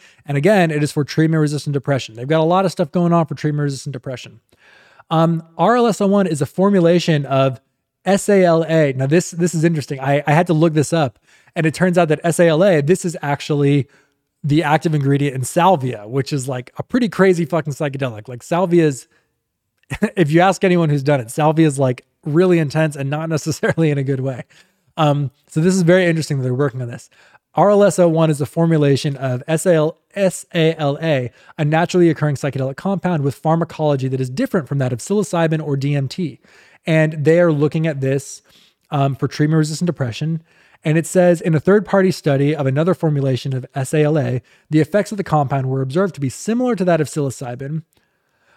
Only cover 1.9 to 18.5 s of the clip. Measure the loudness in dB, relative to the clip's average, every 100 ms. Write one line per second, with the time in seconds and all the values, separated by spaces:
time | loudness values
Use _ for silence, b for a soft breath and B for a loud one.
1.9 | -4 -4 -10 -2 0 2 2 0 -2 -4
2.9 | 0 2 2 0 -4 -4 -2 -4 -4 -10
3.9 | -12 -10 -12 -14 -20 _ b b b b
4.9 | b b 0 2 0 -6 -2 2 4 2
5.9 | 2 2 2 0 -2 -4 0 2 4 4
6.9 | 4 2 0 0 0 0 -2 _ _ _
7.9 | _ 0 0 4 4 4 4 2 2 2
8.9 | 0 0 0 0 -2 -2 0 0 0 -4
9.9 | -6 0 0 2 2 4 2 2 2 0
10.9 | 0 -2 -6 b b b -4 -2 0 0
11.9 | 2 2 0 0 2 4 4 4 2 2
12.9 | 0 -2 -8 -6 -6 -4 0 2 2 0
13.9 | b b b _ _ -2 0 2 0 0
14.9 | 0 0 0 0 -4 -4 0 2 2 0
15.9 | -8 -8 -6 -4 -6 -6 -8 -10 -14 -6
16.9 | -2 -2 2 2 2 0 -4 -4 -6 -6
17.9 | -4 -6 -8 -14 -14 -4